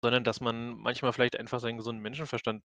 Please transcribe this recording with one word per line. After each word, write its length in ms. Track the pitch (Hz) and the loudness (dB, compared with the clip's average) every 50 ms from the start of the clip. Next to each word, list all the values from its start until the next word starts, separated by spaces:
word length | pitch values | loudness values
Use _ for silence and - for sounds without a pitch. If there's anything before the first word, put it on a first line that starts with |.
| - | 4
Sondern 220 | 120 120 123 120 | 4 4 4 4
dass 160 | 117 110 - | 4 0 2
man 340 | 127 120 113 117 117 120 120 113 | 0 -2 -2 -2 -4 -8 -8 -4
manchmal 360 | 110 117 123 - - 127 117 | -2 -2 -2 2 2 0 4
vielleicht 260 | - 123 120 - - | 4 4 4 4 -2
einfach 220 | 113 117 - 123 | -6 -4 -4 -2
seinen 160 | 117 117 113 117 | -2 -2 -4 -2
gesunden 240 | 110 117 117 110 107 | -4 -4 -4 -4 -4
Menschenverstand 580 | 107 127 147 160 143 - 117 - - 110 107 - | -6 -6 -6 -8 -4 -4 -2 0 0 -2 -2 -6